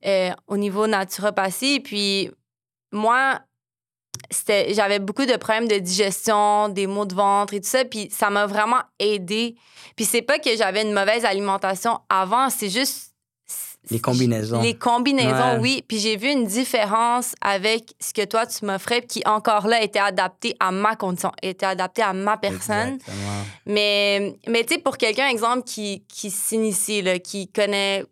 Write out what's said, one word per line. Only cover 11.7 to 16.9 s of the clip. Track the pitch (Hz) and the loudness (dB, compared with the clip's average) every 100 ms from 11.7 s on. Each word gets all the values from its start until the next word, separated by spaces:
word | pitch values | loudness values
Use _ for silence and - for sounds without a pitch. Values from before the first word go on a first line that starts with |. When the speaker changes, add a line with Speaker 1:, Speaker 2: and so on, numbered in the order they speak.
| 190 233 233 _ | -2 -2 -2 _
Speaker 1:
avant, | 190 190 233 269 | 2 2 2 2
c'est | - 208 | 0 -2
juste | 190 269 - - _ _ _ _ - - - - | -2 -2 -4 -14 _ _ _ _ -14 -12 -16 -6
Speaker 2:
Les | 113 | -2
combinaisons. | 120 127 127 113 107 117 | 0 2 2 0 -2 0
Speaker 1:
Les | 233 233 | 0 0
combinaisons, | - 240 247 277 254 254 247 | 2 2 2 2 2 4 2
Speaker 2:
Ouais. | 240 | 2
Speaker 1:
oui. | 240 262 - | 0 -2 -2
Puis | 220 | -4
j'ai | 208 214 | -2 0
vu | 240 | 0
une | 285 | 0
différence | 226 208 262 240 208 | 0 0 0 0 0